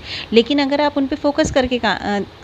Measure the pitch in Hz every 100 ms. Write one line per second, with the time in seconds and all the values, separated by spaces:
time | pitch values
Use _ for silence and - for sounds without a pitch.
0 | - - - 220 240 294 277 285 294 285
1 | 269 294 285 285 302 277 254 240 214 -
2 | - 202 185 -